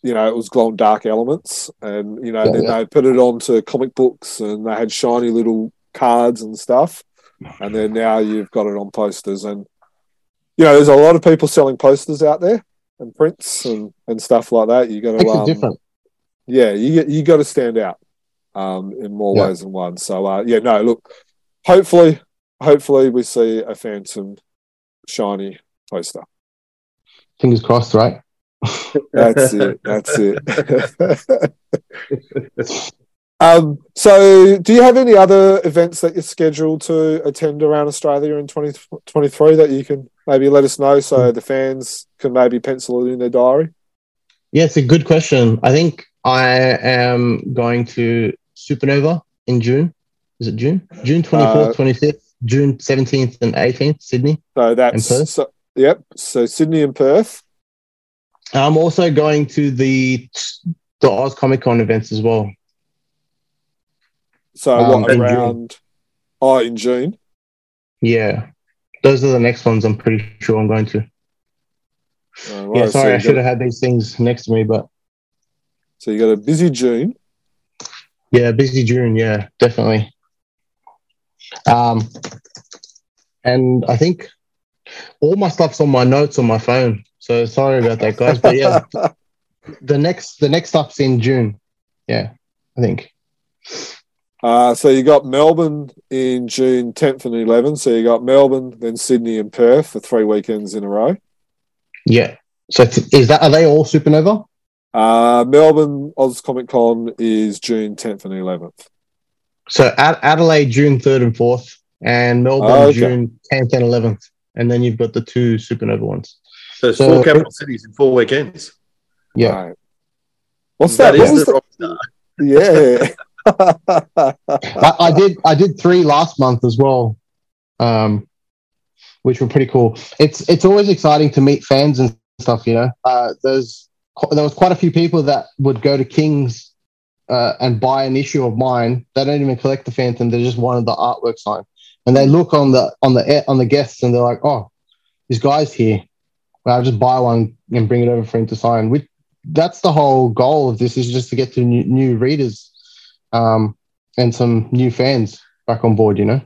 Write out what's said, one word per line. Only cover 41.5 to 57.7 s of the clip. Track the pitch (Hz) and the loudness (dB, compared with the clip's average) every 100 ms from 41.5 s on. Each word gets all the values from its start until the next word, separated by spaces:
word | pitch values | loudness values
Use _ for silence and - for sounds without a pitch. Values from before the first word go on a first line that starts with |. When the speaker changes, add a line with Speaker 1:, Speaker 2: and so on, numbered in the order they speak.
| 135 135 135 123 - - _ | -4 -4 -8 -12 -16 -20 _
Speaker 1:
can | 139 | -4
maybe | 123 123 120 | 2 2 0
pencil | 139 131 - 123 | -6 -8 -6 -4
it | 123 | -4
in | 127 | -4
their | 123 | -4
diary? | 123 123 139 160 _ _ _ _ _ _ _ _ | 0 2 2 -2 _ _ _ _ _ _ _ _
Speaker 2:
Yeah, | 151 | 0
it's | 160 156 | 2 0
a | |
good | 127 160 | 2 0
question. | - 165 - 135 117 113 | 2 0 2 2 2 2
I | 127 | 2
think | 143 165 - - _ | 2 0 -4 -20 _
I | 131 127 127 127 131 123 | -2 0 0 2 0 0
am | 120 127 123 123 120 113 - | -2 0 0 0 -2 -4 -6
going | 123 117 120 117 | -4 -2 -4 -6
to | - 117 117 110 - _ _ | -4 -2 -2 -4 -6 _ _
Supernova | - 143 135 143 147 170 _ _ - | -10 -4 -2 0 0 -2 _ _ -4
in | 123 | -2
June. | 113 131 165 _ _ _ _ _ | 0 0 -2 _ _ _ _ _
Is | 113 | -10
it | 107 | -4
June? | 131 185 _ - | -4 -4 _ -10
June | 120 165 | -2 -2
twenty-fourth, | 160 151 113 110 110 | 0 0 2 2 0
Speaker 1:
Uh, | |
Speaker 2:
twenty-fifth, | 117 135 123 147 147 _ _ | 0 -2 0 -2 -4 _ _
June | 117 135 139 131 | -4 0 0 -2
seventeenth | - 135 127 135 123 - | -4 -2 -2 -2 -4 -4
and | 117 - | -4 -2
eighteenth, | 123 123 143 151 | -4 -2 -4 -4
Sydney | - 123 143 156 _ - | -6 -4 -2 -4 _ -2
Speaker 1:
So | 117 120 | 0 2
that's | 123 113 113 | 0 0 -2
Speaker 2:
and | 123 | -2
Perth. | 156 | -2
Speaker 1:
so, | - 139 _ _ | -4 -6 _ _
yep. | - 135 - _ - | 0 2 0 _ -18
So | - 127 117 | -8 -4 -4
Sydney | - 156 160 | -2 -2 0
and | 143 | -2
Perth. | - 135 165 226 - _ _ _ | 0 2 2 -2 -12 _ _ _